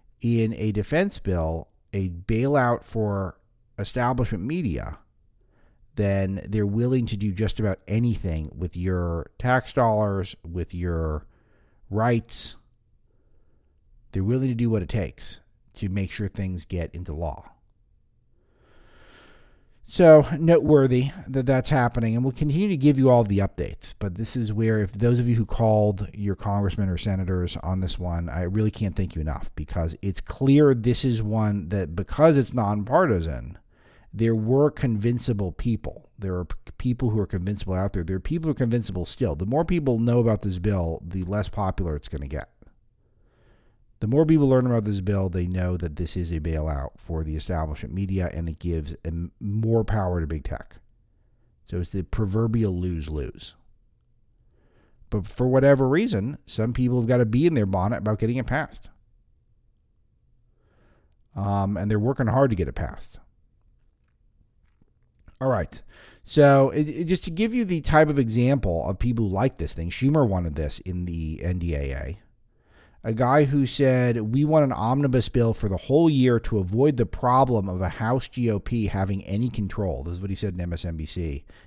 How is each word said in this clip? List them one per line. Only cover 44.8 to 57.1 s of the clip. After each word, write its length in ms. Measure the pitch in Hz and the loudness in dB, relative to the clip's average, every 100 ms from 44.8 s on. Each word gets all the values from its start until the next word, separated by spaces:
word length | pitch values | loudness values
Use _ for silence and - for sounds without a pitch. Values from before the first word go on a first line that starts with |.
this 160 | 107 98 | 0 -2
bill, 300 | 95 98 95 | 0 0 0
they 180 | 90 90 | -2 -2
know 300 | 90 90 90 | -2 -2 -2
that 180 | 82 73 | -4 -6
this 220 | 85 92 | -6 -4
is 140 | 85 | -4
a 100 | 82 | -4
bailout 560 | 80 80 78 71 69 - | -4 -2 -2 -4 -8 -12
for 260 | - 80 | -8 -6
the 140 | 80 78 | -4 -6
establishment 560 | - 87 78 76 - | -4 -4 -4 -6 -8
media, 360 | 90 98 95 87 | -6 -4 -2 -2
and 160 | 80 82 | -4 -6
it 100 | 78 | -6
gives 320 | 87 82 76 | -4 -4 -6
a 160 | - 80 | -10 -8
m-, 240 | 82 87 - | -6 -8 -8
more 460 | 101 104 113 113 107 | -6 -2 2 2 2
power 340 | 110 92 90 | 0 0 -2
to 80 | 78 | -2
big 160 | 78 | -4
tech. 340 | - - - - - _ _ _ _ _ _ _ - | -6 -10 -12 -20 -20 _ _ _ _ _ _ _ -8
So 140 | 90 | -6
it's 120 | 87 | -4
the 120 | 98 | -6
proverbial 760 | 85 - 104 107 117 113 107 90 | -2 -2 0 0 0 2 0 0
lose-lose. 800 | 90 82 76 76 65 - - - _ _ _ _ _ _ _ _ _ _ _ _ _ _ - | -2 -4 -6 -6 -8 -10 -18 -20 _ _ _ _ _ _ _ _ _ _ _ _ _ _ -6
But 160 | 104 92 | -6 -4
for 220 | - 127 | -2 2
whatever 400 | 131 139 135 131 | 6 6 6 4
reason, 500 | 151 233 113 113 151 - | 2 2 -2 -4 -8 -8
some 280 | - 113 | -4 -2
people 260 | 123 123 123 | 0 0 2
have 80 | |
got 140 | 113 | 2